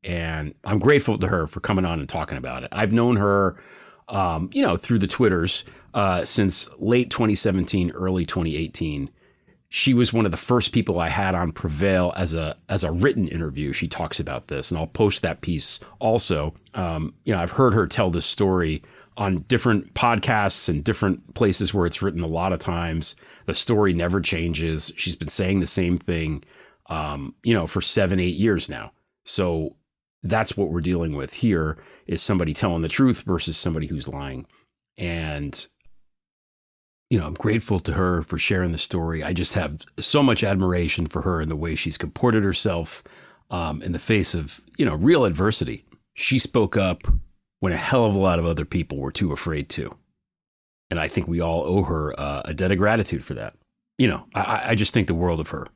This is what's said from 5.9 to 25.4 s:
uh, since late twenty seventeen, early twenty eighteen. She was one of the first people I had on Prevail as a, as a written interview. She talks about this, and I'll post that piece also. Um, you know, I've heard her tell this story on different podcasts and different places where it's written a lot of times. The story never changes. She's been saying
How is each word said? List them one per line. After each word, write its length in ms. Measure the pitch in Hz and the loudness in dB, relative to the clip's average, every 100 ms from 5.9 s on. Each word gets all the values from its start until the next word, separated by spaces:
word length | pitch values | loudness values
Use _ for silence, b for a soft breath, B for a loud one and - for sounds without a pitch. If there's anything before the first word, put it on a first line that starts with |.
uh, 320 | - 101 90 | -2 0 0
since 460 | - - 98 - - 73 | 0 2 2 2 -2 -4
late 320 | 101 123 120 | 2 2 2
twenty 240 | - 110 | 0 2
seventeen, 560 | 101 110 95 - 98 87 | 2 2 0 0 0 0
early 340 | - 92 92 | -2 -2 0
twenty 320 | 82 92 82 73 | 0 -2 -2 -2
eighteen. 540 | 80 - - - 139 b b b b b _ | -6 -4 -6 -4 -8 b b b b b _
She 260 | - 135 | -2 2
was 180 | 123 120 | 4 4
one 120 | 113 | 4
of 60 | 107 | 2
the 60 | 80 | 0
first 360 | - 123 - | 2 2 4
people 280 | 117 101 87 | 0 0 0
I 80 | 82 | 0
had 260 | 90 95 | 0 0
on 160 | 90 87 | 0 -2
Prevail 640 | - 82 73 98 92 90 - | -2 -6 0 2 4 2 0
as 180 | 87 | -2
a, 220 | 82 78 - - | -2 -4 -8 -4
as 160 | 98 | -2
a 80 | 80 | 0
written 340 | 85 131 113 90 | 2 2 2 -2
interview. 460 | 82 80 67 73 | -2 -4 -4 -4
She 160 | - 80 | -4 -6
talks 320 | - 80 - | -6 -6 -4
about 260 | 73 71 - | -6 -8 -6
this, 240 | 71 - | -6 -4
and 80 | 80 | -4
I'll 80 | 80 | -4
post 360 | - 104 - | 2 2 2
that 180 | 82 - | -4 -4
piece 400 | - 78 - - B B | -4 -2 0 -2 B B
also. 560 | 110 110 - 80 76 - _ | 0 2 2 0 -2 -8 _
Um, 400 | - 90 80 78 - | -6 -4 -4 -6 -8
you 100 | - | -4
know, 60 | 98 | -2
I've 100 | 87 | 0
heard 240 | - 127 | 4 4
her 140 | 110 87 | 4 2
tell 200 | - 95 | 0 0
this 160 | 85 | 2
story 560 | - - 98 92 80 76 B B B - | 0 2 2 2 0 -2 B B B -6
on 280 | 101 90 - | -2 -2 0
different 440 | 123 123 107 - | 2 4 2 0
podcasts 760 | - 120 113 - 110 101 - - | 0 2 2 2 2 2 0 0
and 160 | 78 | 0
different 500 | 80 104 101 87 - | -2 2 2 0 -6
places 400 | - 113 90 92 | 0 2 2 0
where 100 | 101 | 0
it's 160 | 85 - | 0 0
written 220 | 98 82 | -4 -2
a 60 | 82 | -4
lot 240 | 82 95 | -2 -2
of 80 | 92 | -2
times. 560 | - 87 85 80 - - B B - | -2 -2 -2 -2 -4 -6 B B -4
The 80 | |
story 380 | 87 - 107 101 | -2 2 4 4
never 280 | 85 87 95 | 2 2 0
changes. 720 | 87 82 85 78 82 78 - - | 0 -2 -2 -2 -2 -2 -2 -2
She's 200 | - - | -4 -4
been 100 | 78 | -4
saying 300 | - | -2